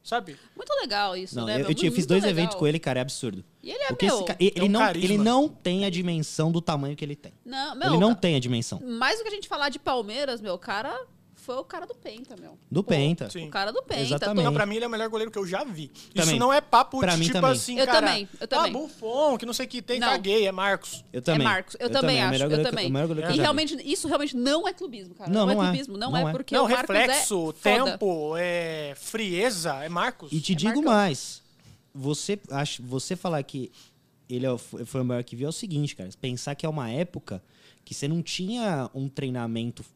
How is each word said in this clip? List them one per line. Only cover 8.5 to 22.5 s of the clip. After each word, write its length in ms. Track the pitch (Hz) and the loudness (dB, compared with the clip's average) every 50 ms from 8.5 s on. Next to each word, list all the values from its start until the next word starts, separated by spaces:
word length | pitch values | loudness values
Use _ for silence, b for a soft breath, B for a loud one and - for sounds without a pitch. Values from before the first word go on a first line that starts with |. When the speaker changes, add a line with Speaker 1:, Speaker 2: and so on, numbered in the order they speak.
| 127 117 123 - - - 254 | 0 0 -2 -4 -8 -10 -8
Speaker 2:
mais 340 | 254 233 233 254 277 440 440 | -8 -4 0 0 0 0 0
do 40 | |
que 60 | 440 440 | -4 -6
a 40 | |
gente 140 | 415 403 - | -8 -8 -8
falar 220 | - 381 294 285 294 | -8 -4 -2 -2 -2
de 100 | - 302 | -2 -4
Palmeiras, 600 | _ 339 269 247 220 202 214 262 294 269 240 226 | _ -2 -2 -2 -2 -4 -4 -4 -4 -4 -4 -6
meu, 140 | 208 202 175 | -6 -6 -6
o 40 | 180 | -6
cara 340 | - 247 196 208 226 285 359 508 508 _ _ _ _ _ _ | -6 -6 -6 -4 -4 -6 -8 -8 -10 _ _ _ _ _ _
foi 200 | _ - - 254 | _ -12 -8 -8
o 80 | 262 330 | -8 -8
cara 200 | _ - 339 359 - | _ -12 -12 -12 -12
do 60 | 480 | -16
Penta, 400 | _ _ 294 214 226 262 - 247 185 | _ _ -16 -14 -14 -16 -18 -18 -20
meu. 160 | 170 160 156 _ _ _ | -20 -20 -20 _ _ _
Speaker 3:
Do 140 | - 165 202 | -2 -2 0
Speaker 2:
Pô, 60 | - | 2
Speaker 3:
Penta. 380 | 190 151 143 151 170 - 131 101 | 2 4 4 2 2 0 -4 -10
Speaker 1:
Sim. 200 | - 180 165 151 | -8 -10 -12 -6
Speaker 2:
o 20 | |
cara 220 | - 202 196 208 | -4 -4 -4 -2
do 100 | 233 523 | -4 -6
Penta. 180 | - - - - | -4 -4 -4 -2
Speaker 3:
Exatamente. 420 | - - - - - 202 214 196 160 | 0 0 0 0 0 0 2 2 2
Speaker 1:
Não, 80 | 143 | 4
pra 120 | - - 208 | 2 2 0
mim 120 | 202 208 | 0 0
ele 80 | 226 233 | -2 -2
é 20 | |
o 40 | 240 | -2
melhor 180 | 233 220 226 220 | -2 -4 -4 -2
goleiro 200 | 220 220 220 226 | -2 -4 -4 -4
que 80 | - | -4
eu 80 | 202 196 | -6 -4
já 200 | 170 185 196 302 | -4 -4 -4 -4
vi. 260 | 269 190 156 151 131 | -6 -8 -10 -10 -12
Isso 200 | - - - - - | -14 -20 -20 -4 0
Speaker 3:
Também. 240 | - 160 160 156 220 | 2 4 4 4 4
Speaker 1:
não 140 | 240 254 | 4 6
é 80 | 277 294 | 6 4
papo 400 | 294 - - 233 269 - - 262 | 4 6 6 6 6 4 0 0
Speaker 3:
Pra 160 | - 180 170 | 2 2 4
mim 60 | 165 165 | 4 2
Speaker 1:
tipo 80 | 165 | 2
Speaker 3:
também. 180 | - 185 214 262 | 2 4 4 4
Speaker 1:
assim, 300 | 254 240 - - 247 240 | 4 2 0 -4 0 2
Speaker 2:
Eu 40 | 269 | 2
Speaker 1:
cara, 200 | - - 320 311 | 6 6 6 6
Speaker 2:
também, 220 | - 240 214 202 - - - | 4 2 0 -4 -8 -10 -12
eu 60 | 233 | -6
Speaker 1:
"Ah, 20 | |
Speaker 2:
também. 260 | 220 262 285 330 277 | -2 2 2 2 2
Speaker 1:
Buffon, 640 | 208 254 311 277 - - 226 220 240 269 311 294 254 | 0 -4 -6 -8 -12 -10 -8 -4 0 2 4 4 2
que 80 | 214 233 | 2 -2
não 80 | 233 | -6
sei 140 | 233 - 262 | -6 -6 -6
o 20 | - | -6
que 140 | - 247 | -8 -12
tem, 160 | 196 - 247 254 | -6 -4 -2 0
Speaker 2:
Não. 80 | 240 233 | 2 2
Speaker 1:
caguei", 380 | - 254 196 196 202 220 208 | 2 2 2 2 2 4 4
é 60 | 190 | 2
Marcos. 520 | 190 185 196 202 196 - - - - - - - | 0 0 0 0 0 0 -4 -12 -14 -14 -16 -10
Speaker 3:
Eu 80 | - 123 | -10 -2
também. 200 | - 170 160 151 | 0 2 2 4
Speaker 2:
É 100 | 135 113 | 4 4
Marcos, 240 | 98 92 - - - | 2 0 -2 -8 -10
eu 60 | - | -6
Speaker 3:
Eu 100 | 240 240 | -4 0
Speaker 2:
também 100 | - 269 | 2 2
Speaker 3:
também, 160 | 262 262 254 233 | 4 4 4 4
é 40 | |
Speaker 2:
acho, 80 | 202 185 | 4 4
Speaker 3:
melhor 140 | - 135 139 | 4 2 4
Speaker 2:
eu 60 | 147 | 4